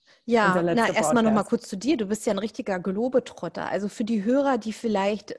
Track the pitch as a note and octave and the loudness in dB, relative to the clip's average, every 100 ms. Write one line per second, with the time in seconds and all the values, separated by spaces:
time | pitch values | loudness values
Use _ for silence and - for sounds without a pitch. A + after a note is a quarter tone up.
0 | _ _ - A3+ G3 F3+ E3+ A#3 G#3+ F#3 | _ _ 0 4 4 4 2 2 2 2
1 | - A#3+ A3 G#3+ - A#3 - F#3+ B3+ D4 | 4 4 4 4 2 -2 -4 -6 -2 0
2 | G3 G#3+ A#3 G3+ G#3+ - G#3+ F#3 F#3+ F#3+ | -2 -2 -2 -2 -4 -6 -6 -4 -4 -4
3 | B3+ B3+ - - E3+ - - F#3+ G3+ - | 0 0 -2 -10 -10 -8 -6 -4 -6 -6
4 | A3 A3 G3+ C#4 C#4 B3 A3 - A#3 G3 | -2 0 2 2 2 -2 -4 -6 -4 0
5 | G3+ G#3+ - | 0 -4 -8